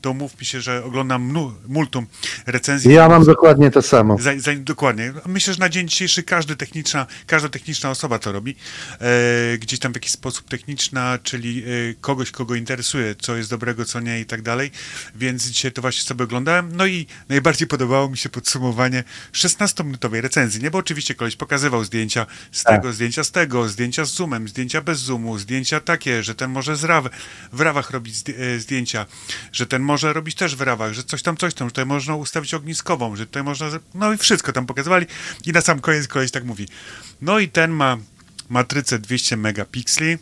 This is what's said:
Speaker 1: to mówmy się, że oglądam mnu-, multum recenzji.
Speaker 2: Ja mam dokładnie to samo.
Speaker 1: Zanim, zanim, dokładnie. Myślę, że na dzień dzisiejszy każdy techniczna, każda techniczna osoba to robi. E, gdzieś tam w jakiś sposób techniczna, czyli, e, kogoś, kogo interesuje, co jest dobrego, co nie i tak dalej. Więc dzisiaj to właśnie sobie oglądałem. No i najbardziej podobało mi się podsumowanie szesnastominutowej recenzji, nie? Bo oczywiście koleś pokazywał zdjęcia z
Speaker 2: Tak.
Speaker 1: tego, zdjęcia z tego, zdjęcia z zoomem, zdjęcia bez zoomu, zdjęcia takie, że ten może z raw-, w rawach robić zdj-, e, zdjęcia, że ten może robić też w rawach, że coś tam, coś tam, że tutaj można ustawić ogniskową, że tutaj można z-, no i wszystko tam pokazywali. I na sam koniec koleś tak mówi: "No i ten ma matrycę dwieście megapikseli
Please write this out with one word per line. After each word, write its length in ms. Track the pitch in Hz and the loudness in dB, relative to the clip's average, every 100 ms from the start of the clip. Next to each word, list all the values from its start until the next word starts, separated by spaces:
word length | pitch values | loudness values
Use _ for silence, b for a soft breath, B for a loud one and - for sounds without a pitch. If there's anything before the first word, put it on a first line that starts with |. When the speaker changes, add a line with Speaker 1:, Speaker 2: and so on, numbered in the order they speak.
Speaker 1:
to 140 | 139 | -4
mówmy 300 | 135 143 - | -6 -8 -8
się, 160 | 131 131 | -8 -6
że 240 | 120 123 | -4 -4
oglądam 380 | 120 127 131 127 | -4 -4 -2 0
mnu-, 300 | 123 156 143 101 110 | 0 -2 -4 -8 -4
multum 380 | 143 147 131 113 B B B - | -2 0 -2 -6 B B B -4
recenzji. 460 | 123 - 139 123 | -2 0 6 10
Speaker 2:
Ja 140 | 151 165 | 12 12
mam 160 | 170 | 12
dokładnie 460 | 160 156 165 143 143 | 12 10 10 10 10
to 120 | 135 | 8
samo. 340 | - 127 107 104 | 8 8 8 4
Speaker 1:
Zanim, 200 | 123 139 | 2 0
zanim, 240 | 131 143 | -2 -2
dokładnie. 480 | 139 147 143 107 117 143 170 | -4 0 0 0 -4 -8 -6
Myślę, 280 | 190 196 | -2 -2
że 60 | 175 | 0
na 80 | 185 | 0
dzień 200 | 170 170 | 0 -2
dzisiejszy 340 | - 185 185 | -2 0 -2
każdy 340 | 175 180 151 147 | 0 -2 -2 -6
techniczna, 500 | 165 160 151 147 127 B - | -8 -6 -4 -4 -4 B 0
każda 220 | 160 147 | 0 0
techniczna 420 | 135 - 147 143 | -6 -8 -6 -4
osoba 280 | 131 147 113 | -4 -2 -2
to 140 | - | -2
robi. 240 | 98 113 135 B B B B | -6 -8 -12 B B B B
E, 580 | 120 120 120 120 117 117 | 2 4 4 2 0 -2
gdzieś 200 | 110 123 | -4 -4
tam 140 | 135 | -4
w 40 | 120 | -6
jakiś 140 | - | -6
sposób 360 | - 131 - - | -6 -6 -10 -10
techniczna, 720 | 127 - 139 - 135 127 123 | -10 -10 -6 -4 -2 -2 -2
czyli, 420 | - 123 120 120 117 123 117 | -4 -6 -6 -6 -4 -4 -4
e, 40 | 113 | -6
kogoś, 300 | - 135 123 | -4 -4 -4
kogo 240 | - 120 | -6 -4
interesuje, 600 | 120 117 127 120 143 110 | -4 -4 -6 -4 -2 -4
co 220 | 104 - 117 | -4 -6 -6
jest 140 | 107 | -4
dobrego, 340 | 117 120 117 | -6 -4 -4
co 160 | 113 123 | -6 -6
nie 200 | 117 117 | -6 -6
i 40 | 110 | -6
tak 160 | 117 | -8
dalej. 280 | 113 120 139 B B B B 107 | -4 -4 -4 B B B B -6
Więc 280 | 127 123 117 | -4 -4 -4
dzisiaj 260 | 120 135 | -2 -4
to 100 | 127 | -4
właśnie 200 | 127 - | -4 -4
sobie 220 | - 127 | -6 -4
oglądałem. 520 | 120 123 139 175 175 170 | -4 -2 0 0 0 -2
No 100 | 190 | 0
i 200 | 180 156 b b | 0 -8 b b
najbardziej 400 | 139 165 151 - | 2 2 0 -2
podobało 400 | - 127 135 135 | 0 2 2 0
mi 80 | 127 | -4
się 120 | 127 | -8
podsumowanie 760 | 123 - 135 127 113 127 127 123 B B | -6 -4 -2 -2 0 0 0 -6 B B
szesnastominutowej 880 | - 175 - 202 - 156 131 117 113 | -2 0 0 -2 -2 -6 -4 -4 -2
recenzji, 420 | 123 156 120 104 | -2 0 0 0
nie? 80 | 143 | -4
Bo 80 | 185 | -4
oczywiście 360 | 185 151 - | -4 -6 -6
koleś 220 | - 117 - | -4 -6 -6
pokazywał 480 | 117 143 143 123 | -4 0 0 0
zdjęcia 420 | 104 113 110 120 110 B B | -2 -4 -2 -2 -4 B B
z 100 | - | -2
Speaker 2:
Tak. 140 | 117 107 | 4 4
Speaker 1:
tego, 160 | 127 | 2
zdjęcia 320 | 104 117 120 | -4 -4 -2
z 60 | 151 | -2
tego, 380 | 185 160 123 113 | 0 0 0 -2
zdjęcia 360 | 101 123 120 | -2 -4 -2
z 100 | 151 | -4
zoomem, 340 | - 170 120 110 | -4 -4 -4 -6
zdjęcia 320 | 113 127 156 | -8 -4 -4
bez 160 | 151 151 | -2 -4
zoomu, 400 | 127 127 113 110 | -2 -4 -4 -6
zdjęcia 420 | 101 131 131 151 | -4 -4 -2 -4
takie, 420 | - 165 139 120 | -2 -2 0 -2
że 120 | 107 | -2
ten 160 | 110 131 | -6 -6
może 260 | 131 131 151 | -4 -4 -4
z 80 | |
raw-, 240 | 160 165 127 B B B B | 2 0 0 B B B B
w 80 | 123 | 0
rawach 300 | 156 143 135 | 0 0 -4
robić 260 | 131 113 107 | -8 -8 -10
zdj-, 160 | - 131 127 120 | -10 -8 -6 -6
e, 20 | |
zdjęcia, 480 | 107 131 120 113 101 B B B B | -4 -4 -4 -6 -8 B B B B
że 140 | - 123 | -6 -2
ten 160 | 131 | 0
może 300 | 139 147 151 | 0 0 0
robić 220 | 151 160 | -2 -6
też 220 | - 180 131 | -4 -4 -2
w 40 | |
rawach, 320 | 131 117 110 | -2 -2 -4
że 120 | 107 | -6
coś 180 | 127 131 | -8 -6
tam, 140 | - 160 | -4 -2
coś 180 | 175 | -4
tam, 140 | - 123 | -4 -6
że 20 | |
tutaj 140 | 123 131 | -4 -2
można 280 | 143 135 156 | -2 -2 -6
ustawić 380 | 143 165 147 | -4 -6 -6
ogniskową, 600 | 160 143 160 - 165 120 101 | -8 -6 -8 -4 -2 -2 -6
że 100 | 110 | -8
tutaj 160 | 143 | -6
można 280 | 143 139 151 | -6 -6 -6
z-, 100 | 160 - | -8 -12
no 180 | 180 214 | -2 -2
i 40 | 214 | 2
wszystko 340 | - 208 - | 2 2 0
tam 140 | 131 123 | -4 -4
pokazywali. 400 | 135 143 180 170 B B B - | -4 2 2 0 B B B 0
I 60 | |
na 80 | 170 | 2
sam 200 | 160 147 | 2 0
koniec 280 | 127 151 139 | 2 0 0
koleś 220 | 147 127 | -2 -2
tak 140 | 135 | -4
mówi: 240 | 123 101 101 B B B B B | -8 -10 -10 B B B B B
"No 160 | 147 214 | 0 2
i 100 | 190 | 2
ten 220 | 170 165 | 2 2
ma 280 | 160 135 120 107 - - - - | 2 2 0 -6 -20 -20 -20 -2
matrycę 500 | 123 123 143 135 117 | 0 0 -2 -2 -4
dwieście 380 | 104 123 - 113 | -2 -4 -2 -2
megapikseli 800 | 107 104 98 127 120 - 160 165 | -2 -2 -6 -6 -2 0 0 -2